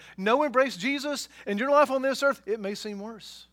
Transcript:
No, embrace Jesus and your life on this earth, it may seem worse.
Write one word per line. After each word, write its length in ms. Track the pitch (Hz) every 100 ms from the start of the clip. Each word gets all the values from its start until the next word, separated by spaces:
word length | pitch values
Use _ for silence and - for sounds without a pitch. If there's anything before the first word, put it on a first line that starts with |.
| - -
No, 240 | 202 269
embrace 340 | 294 247 269 185
Jesus 540 | 240 285 285 277 - - -
and 120 | 202
your 120 | 269
life 200 | 285 277
on 120 | 269
this 200 | 269 262
earth, 200 | 277 240
it 160 | - 220
may 140 | 196
seem 260 | 202 214 202
worse. 460 | 214 220 - - -